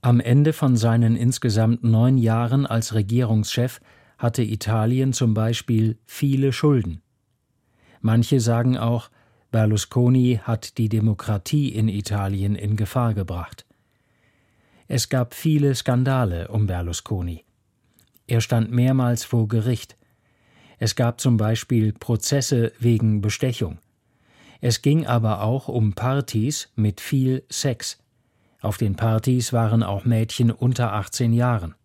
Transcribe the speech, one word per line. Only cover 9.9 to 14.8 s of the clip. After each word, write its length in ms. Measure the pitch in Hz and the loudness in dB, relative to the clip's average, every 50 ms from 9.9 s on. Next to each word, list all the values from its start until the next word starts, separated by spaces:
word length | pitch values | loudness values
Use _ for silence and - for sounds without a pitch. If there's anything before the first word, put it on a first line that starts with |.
| - 123 123 120 127 127 123 123 123 107 - | 0 2 4 4 4 4 4 2 0 0 -2
hat 340 | - 113 110 - - _ | -4 -4 -4 -6 -10 _
die 120 | - 113 107 | -4 -2 0
Demokratie 800 | 113 110 107 110 104 - - - 107 98 - - - 151 143 131 | 0 2 2 0 0 -2 -2 -4 -4 -4 -2 -2 -2 0 0 -2
in 180 | - 110 110 | -2 0 -2
Italien 680 | 110 95 104 101 - 104 104 98 95 101 95 98 101 104 | 0 -2 -4 -4 -4 -4 -2 -2 -2 -2 -2 -2 -2 -2
in 200 | - 104 104 107 | -2 -2 -2 -2
Gefahr 380 | 104 107 - - 131 120 117 107 | -2 -2 -2 -2 -2 0 0 -2
gebracht. 520 | 104 95 82 87 87 82 - - - - _ _ _ _ _ _ _ _ _ _ _ _ _ _ _ _ _ _ _ _ _ _ _ | -4 -4 -6 -6 -10 -10 -12 -16 -20 -20 _ _ _ _ _ _ _ _ _ _ _ _ _ _ _ _ _ _ _ _ _ _ _